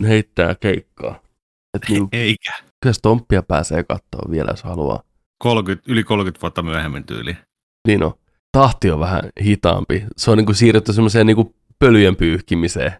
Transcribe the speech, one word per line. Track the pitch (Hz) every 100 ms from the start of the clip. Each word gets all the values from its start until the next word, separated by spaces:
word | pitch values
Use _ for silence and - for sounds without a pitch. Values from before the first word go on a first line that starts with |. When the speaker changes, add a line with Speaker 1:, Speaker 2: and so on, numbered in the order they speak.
| 104
Speaker 1:
heittää | 110 107 - 85
keikkaa. | 90 107 - - _ - - _ _ _ _ _
Et | 101 -
niinku, | 104 98
Speaker 2:
Eikä. | 117 113 107 - - _ _
Speaker 1:
kyllä | 131
Stomppia | 107 107 117 - 98
pääsee | - 76 82 78
kattoon | 85 90 - - -
vielä, | 80 -
jos | -
haluaa. | - 85 71 52 - _ _ _
Speaker 2:
Kolkyt, | 120 113 92 95 -
yli | 117
kolkyt | 104 107 95 82
vuotta | 87 -
myöhemmin | 85 80 78 69
tyyliin. | 65 57 58 90 _ _ _ _ 113
Speaker 1:
Niin | 104
on. | 78 - _ _ _
Tahti | 135 135 - 98
on | 76
vähän | 85 92 - -
hitaampi. | 101 101 87 90 90 95 104 -
Se | -
on | 110
niinku | 107
siirretty | 101 117 107 107
semmoiseen | 104 110 110 110
niinku | 110 113 _ _ _
pölyjen | 139 113 98 -
pyyhkimiseen. | 82 85 - 87 82 - 69 -